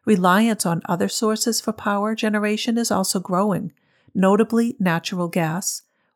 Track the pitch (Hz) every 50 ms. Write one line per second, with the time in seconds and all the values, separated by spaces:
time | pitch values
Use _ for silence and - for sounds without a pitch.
0 | - 214 214 180 180 180 180 208 226 233 214 214 - 175 170 165 - - 170 175
1 | 196 190 - - 226 214 220 220 - 233 220 - - 226 214 - - 208 202 202
2 | 202 214 220 220 226 214 208 208 208 208 214 214 - 240 226 233 226 - 208 190
3 | 190 - - 190 180 - 180 180 208 214 185 165 - 160 _ _ _ _ _ _
4 | _ _ - 190 190 190 202 208 226 220 233 233 233 233 - - 185 180 165 165
5 | - - 190 180 175 170 - 185 165 156 160 185 - - - - _ _ _ _
6 | _ _ _